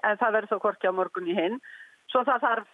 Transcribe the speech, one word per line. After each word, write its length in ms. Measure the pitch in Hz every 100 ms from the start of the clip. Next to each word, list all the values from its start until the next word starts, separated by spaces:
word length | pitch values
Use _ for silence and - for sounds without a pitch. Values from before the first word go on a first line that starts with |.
en 140 | 214 208
það 180 | 240 220
verður 160 | 208
þó 120 | 202 208
hvorki 240 | 196 190
á 80 | 185
morgun 320 | 185 190 175
né 80 | 175
hinn, 240 | 170 247 - - - - -
svo 140 | 254 247
það 160 | 247
þarf 240 | 254 226 208